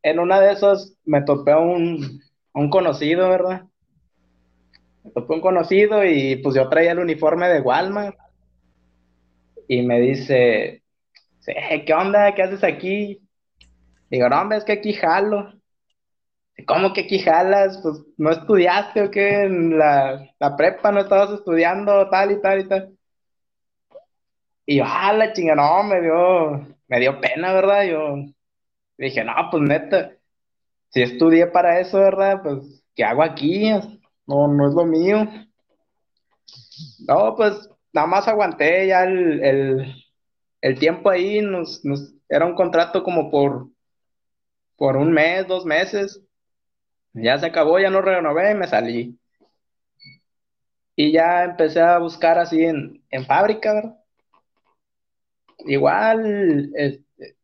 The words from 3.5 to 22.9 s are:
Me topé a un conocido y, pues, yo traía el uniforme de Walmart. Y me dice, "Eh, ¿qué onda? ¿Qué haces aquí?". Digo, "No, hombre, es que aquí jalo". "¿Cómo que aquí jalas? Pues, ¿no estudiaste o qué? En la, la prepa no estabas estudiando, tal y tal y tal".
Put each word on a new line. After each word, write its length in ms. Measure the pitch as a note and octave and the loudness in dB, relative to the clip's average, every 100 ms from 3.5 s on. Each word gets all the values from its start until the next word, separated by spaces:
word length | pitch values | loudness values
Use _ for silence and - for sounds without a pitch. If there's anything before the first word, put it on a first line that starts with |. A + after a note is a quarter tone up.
| F#3 - _ _ _ _ _ _ _ _ _ _ _ _ _ | -6 -14 _ _ _ _ _ _ _ _ _ _ _ _ _
Me 80 | G#2+ | -12
topé 220 | A#2+ A#2+ | -10 -6
a 20 | |
un 60 | D#3+ | -2
conocido 640 | F#3 F3+ - F#3+ G#3 G#3+ | 0 0 2 2 4 2
y, 320 | F#3+ C#3+ C3+ C3+ | 2 0 0 -2
pues, 180 | C#3+ | 0
yo 140 | F#3 E3+ | 0 2
traía 240 | D#3+ E3+ | 2 2
el 60 | E3+ | 0
uniforme 480 | F3 D#3 D#3 E3 F3+ | -4 0 0 0 0
de 120 | D#3 | 2
Walmart. 560 | B2 C#3+ F#3+ G3+ G3+ - _ _ _ _ _ _ _ _ _ _ _ _ _ - - | 0 -2 -2 -6 -8 -12 _ _ _ _ _ _ _ _ _ _ _ _ _ -20 -4
Y 140 | B2 | -2
me 160 | B2 A#2+ | 2 2
dice, 840 | B2 C#3 C3+ B2+ A#2+ A2 - - _ _ _ _ _ _ - | 2 0 0 4 4 2 -4 -10 _ _ _ _ _ _ -12
"Eh, 380 | - - - | -10 -6 -6
¿qué 80 | D3+ | 0
onda? 400 | D#3+ G3 G#3 G3+ | 0 2 4 2
¿Qué 100 | G3+ | 2
haces 200 | F#3+ G3 | -4 0
aquí?". 580 | F#3+ D3 F#3 G#3 G3+ G3 _ _ _ _ _ _ _ _ _ | -2 -2 -6 -6 -6 -12 _ _ _ _ _ _ _ _ _
Digo, 200 | B2+ B2 | 0 2
"No, 120 | D3 | 2
hombre, 160 | G3+ G#3+ | 0 -4
es 40 | |
que 80 | G#3 | -2
aquí 200 | G#3 G#3 | -4 -4
jalo". 600 | G3+ D#3+ F#3 G#3 G#3 G3+ _ _ _ _ _ _ _ _ _ _ - | -2 0 0 0 -2 -6 _ _ _ _ _ _ _ _ _ _ -16
"¿Cómo 280 | - D#3+ F#3+ | -4 0 0
que 80 | G3 | -2
aquí 180 | F3+ F#3+ | -4 -2
jalas? 600 | F3 E3 F#3 G3+ F#3+ F#3+ | 2 2 4 2 0 -2
Pues, 200 | D#3+ D3+ - - | -8 -8 -16 -2
¿no 140 | D3+ | -2
estudiaste 720 | D#3+ - G3 F3 G3 G3+ G#3+ | 0 2 2 4 0 -2 -2
o 80 | G3+ | -2
qué? 320 | G3+ G3+ G3+ | 0 0 0
En 340 | G3 F3+ E3 D#3 | 0 0 0 2
la, 560 | D3+ C#3 C3+ C#3 - _ | 4 4 0 -4 -14 _
la 160 | C#3+ | -4
prepa 360 | C#3+ E3+ F#3 G#3 | 0 0 2 0
no 100 | G3+ | 0
estabas 300 | G3 G3 G3+ | 2 2 2
estudiando, 760 | G3+ F3+ E3 E3+ F#3+ G#3 G3+ F#3+ | -2 -2 0 0 0 2 2 4
tal 220 | F#3+ G3+ | 2 0
y 100 | G3+ | 0
tal 180 | G3 G3 | 0 -2
y 60 | F#3+ | -2
tal". 300 | F#3+ F#3+ | -4 -4